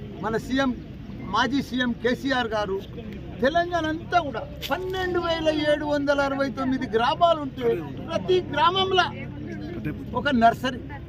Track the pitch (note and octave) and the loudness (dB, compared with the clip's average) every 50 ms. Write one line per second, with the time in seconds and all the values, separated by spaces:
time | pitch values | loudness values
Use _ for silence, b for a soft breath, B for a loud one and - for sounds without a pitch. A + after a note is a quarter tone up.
0 | - - - - F3+ A3 A3+ G#3+ - - B3+ C4+ C4+ B3+ A#3 - - - - - | -12 -12 -8 -6 -4 -2 -2 -2 -2 0 0 2 2 0 0 -2 -8 -12 -14 -14
1 | - - - - - F#3 G3 A3 C4 A#3 C#4 C4+ - - A#3+ B3+ B3+ A#3+ A#3 - | -12 -12 -12 -10 -6 -2 2 2 2 2 2 0 -2 -2 -2 0 0 0 0 0
2 | - B3 B3 - - C#4 C4 B3 A#3+ G#3+ A3 G#3+ G#3 F#3+ G3 G3 G3 - - A#3 | 0 0 0 0 0 0 0 0 0 0 -2 -2 -2 -2 -2 -4 -6 -8 -12 -12
3 | A3 G#3+ G3+ - - - - - A3+ C#4 E4 E4+ F4 F4 F4 E4+ D#4 D#4 D#4 E4 | -12 -10 -10 -10 -12 -12 -4 0 0 2 4 2 2 2 0 -2 0 -2 -2 -4
4 | - - F4 F4 D#4+ C4+ A3 G#3 E3+ - - - - - C#4+ F#4 F#4 F#4 F#4+ F#4 | -2 0 2 2 2 0 -2 -6 -8 -8 -10 -10 -6 -4 -4 -2 -2 -4 -4 -2
5 | F#4 F4+ F4+ F4 F4 E4+ E4 E4 D#4+ D#4 D#4 D4+ D4+ D4+ D4 D4+ D4+ D4 D4 D4 | -2 0 0 0 2 2 0 2 2 2 2 2 4 2 2 2 2 0 0 2
6 | C#4+ C#4+ C#4+ C#4 C#4 C#4 C#4 C4+ C#4 C4+ - C4+ C4+ C4 C4 B3+ D4 G3 G3+ A3 | 2 2 2 2 2 2 0 0 -2 -2 -2 -2 0 0 0 0 0 0 2 2
7 | A#3 C#4 D#4 D#4+ E4+ E4+ E4 D4+ C#4+ C4 - C4 A#3+ A#3 F4+ F4 D#4 - - - | 4 2 4 4 4 4 4 2 -2 -6 -4 -2 0 0 0 0 -2 -6 -10 -10
8 | - E4 E4 E4 - F#4 F#4 F4+ - - D4 D4 D#4+ F4 F#4 F#4+ F#4+ F#4+ F#4+ F4+ | -6 -4 -4 -2 2 2 2 2 2 0 2 4 4 4 6 4 2 4 4 4
9 | E4 - - C#4 - - - - - - - - - - - - - D3+ D3 - | 4 2 0 -8 -10 -10 -10 -10 -10 -8 -8 -8 -8 -8 -8 -6 -6 -6 -6 -8
10 | - - - B3 A#3+ C#4+ C4+ A#3 A3+ A#3 A3 - B3 C4 B3+ - - - F#3+ F#3 | -8 -6 -4 -2 0 2 4 6 6 6 6 4 0 -4 -4 -4 -8 -10 -12 -12
11 | - | -12